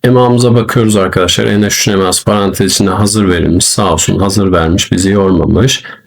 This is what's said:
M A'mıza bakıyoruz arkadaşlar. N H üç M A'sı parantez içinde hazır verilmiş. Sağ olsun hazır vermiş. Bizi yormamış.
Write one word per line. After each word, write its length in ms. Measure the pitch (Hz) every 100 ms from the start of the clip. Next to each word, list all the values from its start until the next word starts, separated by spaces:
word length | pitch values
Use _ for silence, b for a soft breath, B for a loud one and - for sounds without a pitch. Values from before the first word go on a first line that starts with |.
M 160 | 123 123
A'mıza 340 | 123 120 123
bakıyoruz 420 | 117 113 - 110 104
arkadaşlar. 500 | 82 - 92 - 110
N 180 | 101
H 20 | 104
üç 200 | - -
M 180 | 98
A'sı 200 | 92 92
parantez 480 | - 104 98 98 98
içinde 180 | - 101
hazır 380 | 92 104 107 98
verilmiş. 360 | 87 78 87
Sağ 280 | - - 98
olsun 260 | 82 - 95
hazır 340 | 98 101 98
vermiş. 400 | 90 80 95 -
Bizi 180 | 90 95
yormamış. 720 | 101 95 90 80 85 127 - B B